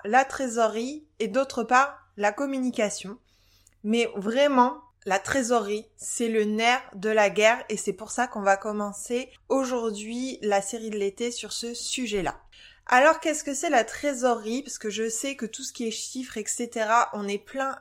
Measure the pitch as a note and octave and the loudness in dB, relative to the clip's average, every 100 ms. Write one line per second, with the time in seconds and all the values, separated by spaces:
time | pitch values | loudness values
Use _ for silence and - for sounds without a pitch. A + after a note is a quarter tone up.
0 | G3+ A#3+ C4+ - C4 A3+ A3 G#3+ B3 D4+ | 2 2 2 0 -4 0 0 0 -6 -8
1 | - - A3 A3 C4+ - A3 B3 C#4+ C#4 | -16 -6 -2 0 -2 -4 2 4 4 0
2 | _ - G3+ G#3 C#4 C4+ B3+ A#3+ G#3 - | _ -2 0 0 -2 -2 -2 0 -2 -2
3 | F#3 A3+ _ _ _ _ _ _ G#3 A#3 | -10 -16 _ _ _ _ _ _ 0 2
4 | A3+ - G3 A#3+ C#4+ C4+ B3 D4 - _ | 2 -2 -2 2 4 6 4 2 -12 _
5 | - F#3+ - C#4 A#3 A#3+ G3+ G#3 - _ | -2 0 2 0 2 2 2 -4 -6 _
6 | - - A#3 A3 G#3 G#3+ A3+ B3+ - G3 | -10 -2 0 2 2 2 2 2 -2 -6
7 | G#3+ A3 G#3 F3+ G#3+ B3 - G#3 - F#3+ | 0 4 4 6 6 4 0 -4 -4 -6
8 | A3 - B3 A3 G3 G3 G#3+ G#3 G#3 F#3+ | -6 -4 -4 0 4 4 2 -4 -6 -8
9 | - A#3+ C4 - - C4 C4 B3+ A3+ G3+ | -4 -4 -4 -12 0 0 2 0 -2 -4
10 | G#3+ A#3+ C4 B3+ G#3 G3+ G3 A#3 A3 G#3+ | -6 -6 -6 -4 0 2 0 -6 -6 -4
11 | G3 G3 A#3+ A#3 G#3+ - A#3 A#3+ - - | -4 -2 -4 -6 -8 -8 -8 -8 -6 -4
12 | A#3+ G3+ D#3+ - _ - - _ - B3 | -2 -2 -4 -6 _ -20 -20 _ 2 6
13 | C#4+ D#4 E4 D4+ - C#4 E4+ C4 A3 - | 6 6 0 -2 -4 -4 2 2 2 -2
14 | D4 B3+ B3 A3+ G#3+ A#3+ C#4+ - A3 G#3 | -4 0 0 0 -2 -6 -6 -8 -6 -4
15 | A3+ A3+ C#4 C4+ G#3+ - C4 - A3+ G#3+ | -4 -4 -6 -6 -8 -10 -12 -6 -6 -6
16 | - B3+ B3+ A3+ G#3 - A#3+ A#3 G#3+ A#3 | -8 -10 -10 -8 -6 -6 -6 -2 2 4
17 | - G#3+ G3+ G3+ - C4+ C4+ - | 4 0 -4 -4 -6 -6 -4 -2